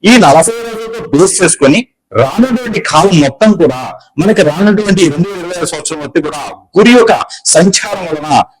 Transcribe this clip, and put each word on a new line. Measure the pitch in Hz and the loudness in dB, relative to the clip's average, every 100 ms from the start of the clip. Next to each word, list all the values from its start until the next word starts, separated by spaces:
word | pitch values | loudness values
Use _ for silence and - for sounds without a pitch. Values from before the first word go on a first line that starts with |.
| 190 | 4
ఈ | 240 | 4
నలభై | 165 156 165 - | 6 4 2 -2
రోజులతో | - - - - - | -8 -10 -10 -12 -4
బేస్ | 139 190 - | 0 0 2
చేసుకొని | 175 - 135 170 254 _ _ 107 | -2 0 2 0 -2 _ _ -2
రానున్నటువంటి | 120 208 254 247 240 185 - | -2 0 0 0 -4 -8 -2
కాలం | 156 190 175 | 0 2 2
మొత్తం | 139 - 220 190 | 0 2 0 2
కూడా | 156 127 117 - _ - | 0 -2 -10 -14 _ -4
మనకి | 185 208 151 | -2 2 0
రానున్నటువంటి | 165 202 208 208 196 170 | 0 0 0 0 0 0
రెండు | 147 190 | 0 -4
వేల | 196 | -6
ఇరవై | 170 180 | -10 -8
ఆరు | 160 | -8
సంవత్సరం | 156 143 160 | -8 -10 -10
వరకు | 143 170 147 | -6 -4 -4
కూడా | - - - _ 175 | -10 -14 -16 _ 2
గురు | 240 247 | 6 6
యొక్క | 226 196 - - - | 4 0 -4 -8 -2
సంచారం | 160 185 190 208 202 175 | 2 2 0 -6 -8 -8
వలన | 151 151 131 85 _ | -10 -2 -2 -2 _